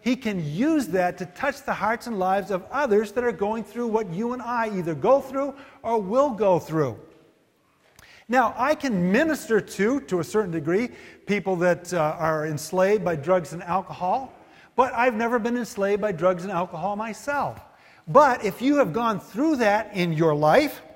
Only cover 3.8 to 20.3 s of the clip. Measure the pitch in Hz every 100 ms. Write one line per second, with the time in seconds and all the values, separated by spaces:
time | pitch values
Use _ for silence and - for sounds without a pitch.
3.8 | 240 214 208 165 233 247 233 240 226 196
4.8 | 170 151 180 269 269 269 277 262 - -
5.8 | 220 233 185 240 285 202 208 175 - 160
6.8 | 139 104 - - _ _ _ _ _ _
7.8 | _ _ - - _ 247 226 - 254 302
8.8 | 285 202 175 208 320 302 - 220 - -
9.8 | 202 277 - 180 156 214 202 165 147 185
10.8 | 240 - - - - 202 196 185 180 175
11.8 | 175 175 151 156 160 156 156 151 - 185
12.8 | 190 214 175 165 139 185 151 165 185 175
13.8 | 185 151 180 226 269 - - - - -
14.8 | 254 240 254 214 233 240 220 240 233 -
15.8 | 196 208 214 170 180 185 185 180 180 165
16.8 | 185 208 226 208 - 285 190 113 - _
17.8 | - - - 156 294 254 208 185 254 285
18.8 | 220 156 233 196 - 202 311 294 220 208
19.8 | 226 175 175 156 165